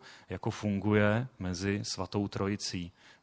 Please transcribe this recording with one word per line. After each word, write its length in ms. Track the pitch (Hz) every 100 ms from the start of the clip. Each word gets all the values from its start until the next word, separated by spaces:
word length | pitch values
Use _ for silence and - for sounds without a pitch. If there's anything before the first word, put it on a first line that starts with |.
| - - -
jako 220 | 92 113
funguje 760 | - 104 98 104 104 104 110 131 -
mezi 400 | 92 87 98 101
Svatou 440 | 110 - 95 104 98
Trojicí, 640 | - 98 101 - 92 87 - - -